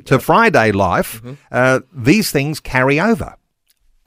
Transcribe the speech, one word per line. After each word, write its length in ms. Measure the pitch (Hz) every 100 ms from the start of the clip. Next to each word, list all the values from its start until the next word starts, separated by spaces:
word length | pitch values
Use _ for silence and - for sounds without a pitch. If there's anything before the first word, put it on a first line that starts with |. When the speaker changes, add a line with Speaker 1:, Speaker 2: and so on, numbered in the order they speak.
| -
Speaker 1:
to 100 | 135
Speaker 2:
Yep. 60 |
Speaker 1:
Friday 500 | - 175 226 143 110
life, 480 | 98 95 110 - 113
Speaker 2:
Mm-hmm. 100 | 120 143 _
Speaker 1:
uh, 280 | 123 127 131 -
these 380 | 147 117 214 190
things 280 | 147 143 151
carry 400 | - 131 131 147
over. 360 | 208 196 - - _ _ _ _ _ _